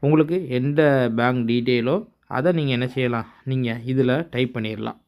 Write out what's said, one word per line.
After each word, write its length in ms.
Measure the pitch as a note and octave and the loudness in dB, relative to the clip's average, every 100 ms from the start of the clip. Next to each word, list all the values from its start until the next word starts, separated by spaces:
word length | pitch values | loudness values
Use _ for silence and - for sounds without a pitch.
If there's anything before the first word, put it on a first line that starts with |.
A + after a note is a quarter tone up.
உங்களுக்கு 480 | C#3+ D#3 D3+ F3+ D#3 | 4 4 4 0 -2
எந்த 640 | B2+ C3 D3 D3+ C#3 B2 A2+ | -2 -2 2 4 4 2 2
பேங்க் 320 | A#2+ B2+ A#2 | 0 0 0
டீட்டெயிலோ, 600 | A#2+ A#2+ B2 A#2 F3 A3+ _ _ | 0 2 0 2 -2 -4 _ _
அதை 260 | A#2 D3+ | -2 0
நீங்க 200 | E3+ C#3+ | 0 0
என்ன 160 | B2 B2+ | -2 -2
செய்யலாம், 380 | C3 B2+ A#2+ A2 - | -2 -2 -2 -6 -12
நீங்க 360 | - C3 B2 A#2 A#2 | -6 -2 -2 -4 -4
இதுல 400 | C3 B2 C3 E3 | 0 2 2 -2
டைப் 260 | A#2+ B2+ B2+ | -2 -2 -2
பண்ணிடலாம். 440 | G#2+ A2 A2+ - | -6 -6 -8 -10